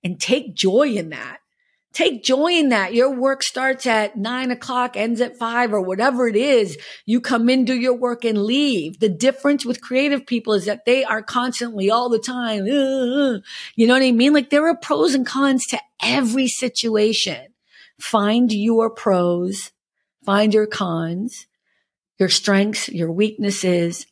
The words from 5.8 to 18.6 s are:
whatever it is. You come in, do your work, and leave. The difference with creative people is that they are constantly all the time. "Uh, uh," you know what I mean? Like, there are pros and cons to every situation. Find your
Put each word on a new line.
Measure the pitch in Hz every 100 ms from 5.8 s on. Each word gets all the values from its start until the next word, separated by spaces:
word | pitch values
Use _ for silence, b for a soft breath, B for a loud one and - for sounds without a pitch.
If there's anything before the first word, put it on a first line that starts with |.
whatever | 185 190 254 247 240
it |
is. | 208 277 254 196 143 B B -
You | 233
come | 233 240 233
in, | 262
do | 254
your | 254 254
work, | 247 247 240
and | 233 214
leave. | 208 262 294 214 156 190
The | 220
difference | 170 262 262 285 285
with | 240 240
creative | - 254 285 277 277
people | 240 220
is | 208
that | 202 208 -
they | 262
are | 247 220
constantly | 220 247 247 247 240 214 190
all | 226 247
the | 226
time. | - 247 240 214 196
"Uh, | 285 269 269 247 269 277 214
uh," | B B B -
you | 226
know |
what | 254
I | 262
mean? | 233 269
Like, | 294 247
there | 285 320
are | 339
pros | - 302 320
and | 269
cons | 240 269 277 262 -
to | - - _
every | 226 254 240 254 254
situation. | - 254 - 233 214 214 208 196 127 135 _ b b b b
Find | - 220 208 226 247
your | 214